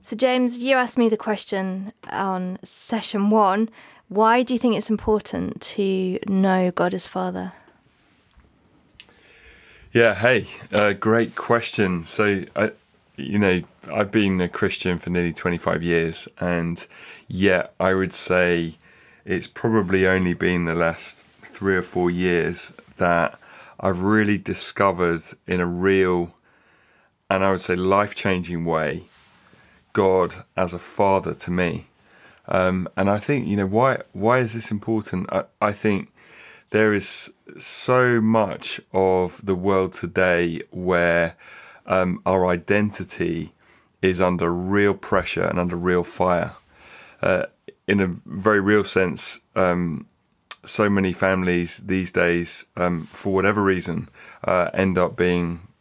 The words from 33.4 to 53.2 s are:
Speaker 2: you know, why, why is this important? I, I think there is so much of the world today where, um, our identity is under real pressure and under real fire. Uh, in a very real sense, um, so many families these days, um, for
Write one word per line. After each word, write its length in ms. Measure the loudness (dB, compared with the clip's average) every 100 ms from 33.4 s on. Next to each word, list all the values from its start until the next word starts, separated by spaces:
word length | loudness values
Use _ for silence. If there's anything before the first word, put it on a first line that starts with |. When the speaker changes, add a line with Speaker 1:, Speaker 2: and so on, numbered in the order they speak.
| 0
Speaker 2:
you 100 | -2
know, 80 | 0
why, 360 | 2 2 0 -8
why 240 | -2 2 2
is 160 | 0
this 160 | -4 -6
important? 640 | -6 -2 -4 -2 -6 -2
I, 120 | -4 -4 _
I 120 | -2
think 380 | 0 0 0 -4 _ -20 -20 -20 -20 _
there 240 | 2 4
is 400 | 2 -2 -8 -10 _ -20 -10
so 640 | -6 -4 0 2 4 4
much 580 | 4 2 0 -4 -8 -10 _
of 500 | 0 2 2 0 -4
the 120 | -4 -2
world 380 | 2 0 0
today 680 | -4 -4 0 2 2 0 -4 -10
where, 640 | -6 0 2 2 2 0 -4 -20 -20 -20 -20 -2
um, 340 | 0 0 -2
our 220 | 0 2 2
identity 1080 | 0 0 0 0 -4 -10 -4 -4 -4 -8 _ _ _ _ _
is 180 | 0 2
under 300 | 0 2 0
real 400 | -2 0 2 2
pressure 520 | 0 0 -2 0 -2 -2
and 120 | 0
under 180 | -2 -2
real 280 | 0 0
fire. 500 | 0 -2 0 2 -2 -10 _ _ -20 -20 -20 _
Uh, 280 | 0 0 -2 _ -20 _ -2
in 120 | 0
a 160 | 0 -4 -10
very 320 | -2 2 4
real 240 | 6 4
sense, 560 | 4 0 0 -2 -8 -10 _ 0
um, 500 | 2 2 -2 -4 -12 _ _ _ _ -16
so 240 | -8 0 2
many 240 | 4 2
families 680 | 0 0 2 2 0 -2 -8
these 340 | -4 -4 -2
days, 540 | 0 2 0 -2 -10 -12 -4
um, 300 | -2 -2 -8
for 260 | -10